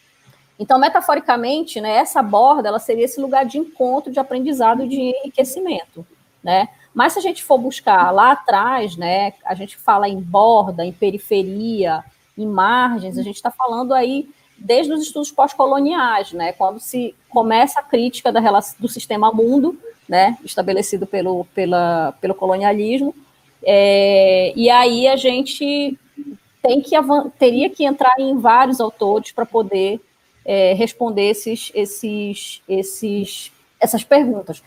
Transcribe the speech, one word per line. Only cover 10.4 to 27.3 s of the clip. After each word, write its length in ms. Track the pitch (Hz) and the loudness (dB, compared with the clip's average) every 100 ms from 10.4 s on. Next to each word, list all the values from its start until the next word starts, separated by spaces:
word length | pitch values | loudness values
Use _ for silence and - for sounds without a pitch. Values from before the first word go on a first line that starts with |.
| 226 220 190 170 180 | 6 4 2 -4 -8
em 60 | |
periferia, 1120 | - 202 202 - 202 190 202 226 214 175 156 - _ _ 202 | -2 -2 -2 -2 -2 -2 -6 -4 -2 -2 -4 -8 _ _ -10
em 100 | 214 | -4
margens, 720 | 190 196 247 247 226 185 - | 0 2 2 0 -2 -6 -8
a 60 | |
gente 180 | 208 - | -8 -8
tá 100 | 240 | -8
falando 420 | - 247 233 254 | -4 -4 -4 -2
aí 340 | 262 247 277 294 _ _ - | 0 0 -4 -8 _ _ -8
desde 340 | 196 247 302 | 0 0 0
os 120 | 311 | -4
estudos 280 | 302 294 294 | -6 -8 -4
pós-coloniais, 1000 | - 285 - 269 277 285 339 240 214 196 | 0 0 0 0 0 0 0 0 -2 -4
né, 180 | 170 170 | -6 -6
quando 260 | - 190 214 | -2 -4 -4
se 360 | - 254 233 - _ | -10 -8 -8 -12 _
começa 500 | 233 220 226 277 285 | 0 2 2 2 0
a 40 | |
crítica 480 | - 240 247 - 240 | -2 0 -2 -2 0
da 80 | 226 | 2
relação, 360 | 220 202 - - | 4 2 0 -6
do 80 | 233 | -8
sistema 440 | 240 - 214 220 | -8 -6 0 2
mundo, 480 | 220 233 277 320 - - - - | 2 2 2 0 -4 -14 -20 -2
né, 280 | 180 196 233 | 2 2 0
estabelecido 600 | - - 185 190 196 196 190 | -6 -6 -2 -2 -2 -6 -4
pelo, 400 | 196 180 180 180 | -4 -2 -4 -6
pela, 600 | 196 175 175 170 165 147 - | -4 -2 0 0 0 -2 -4
pelo 140 | 190 | -6
colonialismo, 800 | 190 190 190 202 208 214 262 277 - _ _ _ _ | -2 -2 0 0 0 0 -2 -4 -8 _ _ _ _
é, 920 | 190 202 202 196 196 196 190 185 185 - | 2 4 6 4 4 6 6 4 2 2
e 140 | 233 | 4
aí 380 | 240 247 233 262 | 6 4 4 2
a 80 | 269 | 2
gente 800 | 254 247 269 - 285 285 285 269 _ 294 285 208 _ _ | 2 0 -4 -4 -4 -2 -4 -8 _ -20 -18 -18 _ _
tem 200 | 247 277 | 0 0
que 140 | 277 311 | 2 0
avan-, 340 | 269 285 294 | 2 0 -2